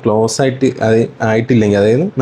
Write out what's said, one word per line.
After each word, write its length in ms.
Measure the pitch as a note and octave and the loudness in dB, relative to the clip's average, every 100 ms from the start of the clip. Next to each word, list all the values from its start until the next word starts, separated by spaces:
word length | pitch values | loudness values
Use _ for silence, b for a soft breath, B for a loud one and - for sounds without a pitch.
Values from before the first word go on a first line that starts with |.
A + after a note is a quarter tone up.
ക്ലോസ് 340 | A2+ G#2+ A2+ - | 0 0 0 -2
ആയിട്ട് 260 | C3+ B2 C3 B2 A2+ | -2 0 -2 0 0
അത് 100 | A2+ A#2 - A2 | 0 0 -4 -2
ആയിട്ടില്ലെങ്കിൽ, 500 | A2 A#2 A#2+ G#2 G2+ | -2 0 2 2 2
അതായത് 240 | G#2 B2 F#3+ C3 | 2 0 -2 -2